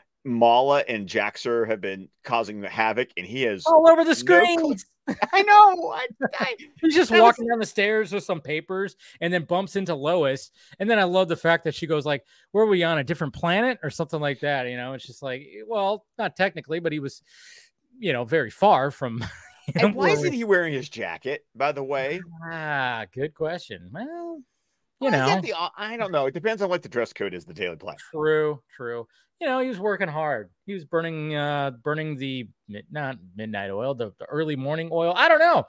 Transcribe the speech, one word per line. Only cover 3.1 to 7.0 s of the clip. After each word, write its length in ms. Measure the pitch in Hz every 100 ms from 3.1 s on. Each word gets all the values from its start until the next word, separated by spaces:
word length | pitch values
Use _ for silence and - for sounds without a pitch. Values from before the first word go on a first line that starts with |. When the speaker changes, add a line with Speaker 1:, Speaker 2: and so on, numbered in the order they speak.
| -
Speaker 1:
and 80 | 90
he 160 | 123
has 220 | 123 98
Speaker 2:
All 240 | 311 320 330
over 140 | 330
the 60 | 320 285
Speaker 1:
no 320 | 247 349 349
clue. 260 | 339 311
Speaker 2:
screens. 120 | 208 - _ -
Speaker 1:
<laughs> 100 | - -
I 100 | 392
know. 480 | 403 415 415 359 330
I, 160 | - 254 220 262
I, 220 | - - 233 -
Speaker 2:
<laughs> 120 | _
He's 140 | 320
just 140 | 311